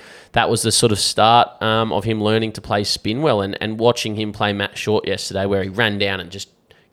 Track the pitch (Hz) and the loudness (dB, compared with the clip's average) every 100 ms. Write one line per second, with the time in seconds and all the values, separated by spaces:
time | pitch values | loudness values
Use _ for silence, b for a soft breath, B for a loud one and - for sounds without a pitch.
0 | B B B - 95 113 113 - 117 104 | B B B 0 2 2 0 2 2 2
1 | - - 110 120 - - 110 110 113 87 | -2 2 6 6 4 0 0 0 0 -2
2 | 104 110 107 110 110 104 - 104 104 - | -2 0 2 2 0 -6 -4 -2 -2 -4
3 | 101 113 156 110 98 98 107 110 113 117 | -4 0 2 2 0 -4 -6 0 2 2
4 | 110 104 107 104 104 101 101 - - 107 | -2 -4 -6 -2 -2 0 -4 -4 -2 0
5 | - 95 - 95 98 98 95 95 113 101 | 0 -4 -4 -4 0 0 -2 -2 -2 0
6 | 101 98 87 98 - _ _ b b | -2 -4 -8 -14 -16 _ _ b b